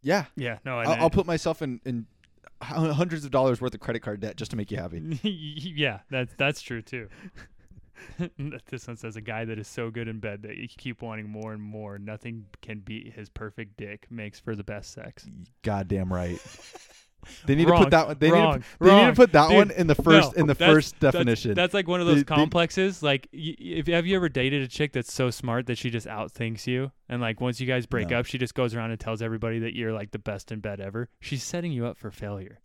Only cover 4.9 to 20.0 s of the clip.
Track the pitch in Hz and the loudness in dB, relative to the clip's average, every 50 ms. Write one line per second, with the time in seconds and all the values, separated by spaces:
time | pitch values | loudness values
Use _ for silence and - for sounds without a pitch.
4.9 | 80 85 156 160 160 135 - 214 196 165 156 147 147 147 131 185 160 147 151 131 | -10 -10 -8 -8 -8 -6 -6 -8 -8 -8 -12 -14 -14 -12 -12 -10 -4 -2 -2 -2
5.9 | 107 92 _ _ 139 131 127 120 - - 139 139 151 - - - 120 113 110 - | -2 -4 _ _ -6 -6 -6 -6 -4 -2 -2 -2 -2 -4 -10 -10 -10 -10 -10 -10
6.9 | - 123 110 98 - - - 185 _ - - - - - _ - - - - _ | -12 -12 -12 -14 -18 -20 -20 -20 _ -20 -20 -20 -20 -20 _ -20 -20 -20 -20 _
7.9 | _ - - - - - 175 170 _ - 139 151 135 120 _ _ - 123 - - | _ -20 -20 -20 -10 -10 -10 -10 _ -12 -12 -12 -12 -14 _ _ -14 -14 -12 -14
8.9 | 120 113 - 113 104 110 104 113 110 110 113 113 113 107 104 - - - 120 113 | -16 -12 -12 -14 -12 -12 -12 -10 -8 -8 -6 -8 -8 -10 -10 -12 -10 -10 -10 -8
9.9 | 110 120 117 113 110 110 104 110 104 104 104 107 - - 113 117 - - - 127 | -8 -8 -10 -8 -10 -10 -10 -10 -10 -10 -14 -16 -14 -14 -14 -16 -18 -14 -12 -12
10.9 | 117 _ 127 117 110 107 107 104 107 107 110 110 110 107 104 104 107 107 107 101 | -12 _ -12 -12 -12 -12 -12 -12 -12 -12 -12 -12 -12 -12 -12 -12 -12 -12 -12 -12
11.9 | 101 101 101 104 107 110 - 117 117 113 104 98 - - - - 110 107 95 - | -14 -14 -12 -12 -14 -12 -12 -12 -12 -12 -16 -18 -20 -20 -16 -14 -14 -14 -12 -12
12.9 | 110 110 - 107 110 - 104 98 _ - 117 107 101 - 113 101 104 - 107 101 | -12 -12 -12 -16 -18 -18 -18 -16 _ -14 -14 -12 -12 -14 -16 -16 _ -16 -14 -14
13.9 | 104 107 - _ 117 117 107 104 - - _ - 110 104 101 - 107 104 - - | -14 -16 -18 _ -14 -12 -12 -12 -14 -12 _ -8 -8 -8 -8 -10 -10 -12 -12 -16
14.9 | - - - - - - - - - - 87 - _ _ _ 113 104 98 98 87 | -16 -16 -16 -16 -18 -18 -20 -20 -20 -20 -20 -20 _ _ _ -2 -2 -2 -2 -2
15.9 | 101 95 92 90 92 90 90 87 87 80 - - - - - - - - - - | -2 -2 0 -2 -2 -4 -4 -4 -6 -8 -10 -16 -20 -20 -20 -20 -20 -20 -20 -20
16.9 | - - _ _ _ _ - - - - - - 139 147 170 165 175 170 190 160 | -20 -20 _ _ _ _ -20 -20 -20 -12 0 0 4 6 6 6 8 6 6 8
17.9 | 147 160 156 117 151 139 147 160 170 170 165 160 143 131 123 - - - 165 185 | 8 4 4 2 -2 2 4 6 6 6 6 4 2 -2 -6 -12 -8 6 8 10
18.9 | 196 202 208 254 220 - 247 208 160 151 147 156 208 202 208 202 - - 175 156 | 10 12 10 8 10 10 8 10 10 6 6 8 8 8 8 6 4 0 2 2
19.9 | 147 - | 4 4